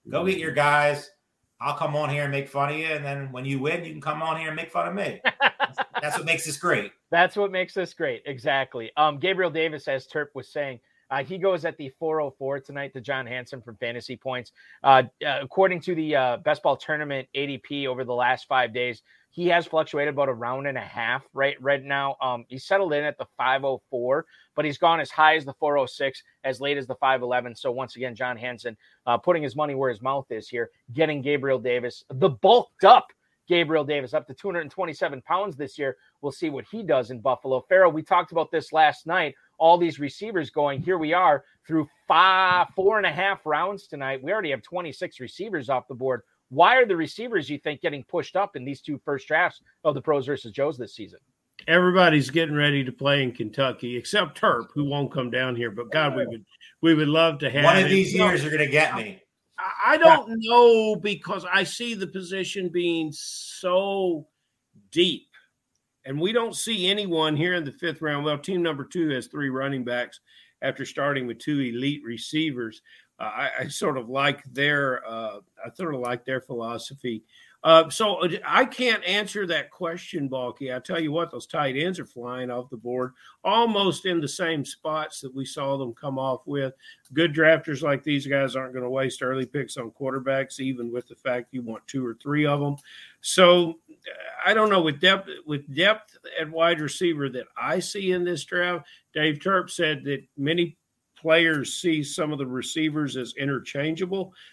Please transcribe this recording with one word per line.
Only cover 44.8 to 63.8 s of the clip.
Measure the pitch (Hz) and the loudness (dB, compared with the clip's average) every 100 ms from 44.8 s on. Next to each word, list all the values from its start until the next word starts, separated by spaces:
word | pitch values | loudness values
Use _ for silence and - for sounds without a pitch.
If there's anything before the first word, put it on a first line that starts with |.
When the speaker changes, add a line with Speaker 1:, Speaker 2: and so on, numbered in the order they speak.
| 170 131 170 - | -8 -8 -10 -10
Speaker 2:
receivers | 120 - 208 175 123 | -14 -10 -8 -6 -2
off | 131 - | -4 -4
the | |
board. | 127 131 123 - _ - | -6 -2 -4 -6 _ -6
Why | 131 180 254 | 4 6 8
are | 240 | 4
the | 175 | 2
receivers, | 156 - 240 214 135 | -2 -6 -4 -4 -4
you | 143 | -6
think, | 160 143 | -6 -4
getting | 170 147 | -6 -6
pushed | 123 175 135 185 | -6 -6 -4 -4
up | 202 147 | -4 -6
in | 127 | -10
these | 135 | -10
two | - 143 - | -8 -8 -4
first | 143 - | -6 -2
drafts | 156 175 - _ _ | 0 0 -2 _ _
of | 156 147 | -2 -2
the | |
Pros | - 143 135 | 0 0 0
versus | 135 117 | -6 -6
Joes | 101 139 135 | -4 -4 -4
this | 113 - | -12 -14
season? | 98 - _ _ _ _ - | -18 -18 _ _ _ _ 2
Speaker 3:
Everybody's | 170 180 180 175 151 127 | 4 6 6 6 6 4
getting | 151 160 147 | 0 0 2
ready | 147 143 | 2 2
to | 127 | -2
play | - 139 143 | -2 2 2
in | 131 | 0
Kentucky, | - 110 120 135 117 120 120 | -4 -6 -2 -2 -2 -6 -6
except | 117 208 175 - | -2 -2 -2 0
Terp, | 220 123 113 | 2 2 -2
who | 143 143 | -4 -2
won't | 143 135 | -2 -2
come | 139 123 | -4 -2
down | 120 131 117 | -2 -2 -2
here. | 117 | -4
But | 101 117 | -6 -4
God, | 160 147 127 | 0 0 0
we | 123 | -4
would, | 113 98 _ - - | -6 -16 _ -20 0
we | 165 | 4
would | 156 147 | 4 4
love | 160 165 147 | 4 4 2
to | 139 | -2
have | 135 | 4
Speaker 1:
One | - - | 6 6
of | |
Speaker 3:
him. | - | 6
Speaker 1:
these | 190 165 | 4 2
Speaker 3:
You | 180 | 2
know, | 185 | 2
Speaker 1:
years, | 170 | 2
you're | 151 | 0
gonna | 151 147 | 0 2
get | 143 156 - | 2 2 0
me. | 107 95 _ _ _ - | -8 -12 _ _ _ -10
Speaker 3:
I, | - - 226 | -8 -2 2
I | 311 | 8
don't | 330 311 233 226 | 10 8 6 -4
know, | 220 240 240 226 220 202 | 4 8 10 8 4 0
because | 208 202 - 196 180 | -2 -4 -4 -6 0
I | 185 | 0
see | 185 - 240 220 | 0 -4 -6 -6
the | 185 | -6
position | 190 175 190 180 202 180 | -8 -8 -6 -6 -4 -4
being | 175 175 165 156 | -2 0 0 -2
so | 143 - - - - 185 180 | -8 -12 -12 -14 -8 0 0